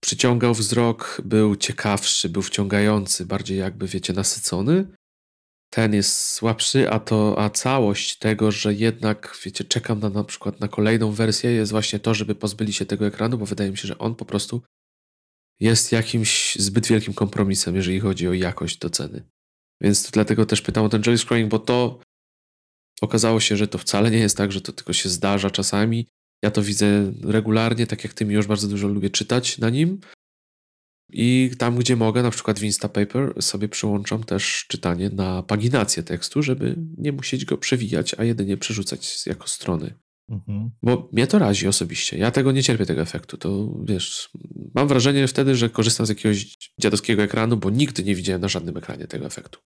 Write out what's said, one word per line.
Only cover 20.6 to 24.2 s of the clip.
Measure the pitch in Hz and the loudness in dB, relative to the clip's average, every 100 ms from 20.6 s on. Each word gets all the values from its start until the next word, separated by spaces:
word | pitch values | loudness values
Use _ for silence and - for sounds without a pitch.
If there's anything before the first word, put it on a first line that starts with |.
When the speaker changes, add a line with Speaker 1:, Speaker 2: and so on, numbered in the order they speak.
Speaker 1:
pytam | - 107 107 | 0 0 2
o | |
ten | 110 110 | 2 4
jelly | 117 | 2
scrolling, | - 120 110 | 2 2 2
bo | 107 | 0
to | - 123 123 123 _ _ _ _ _ _ _ _ _ - | 2 2 2 -2 _ _ _ _ _ _ _ _ _ -6
okazało | - 117 113 113 | 0 2 4 4
się, | - 104 | 4 2
że | 104 | 0
to | - | -2
wcale | - 104 110 | -2 2 4
nie | 113 | 4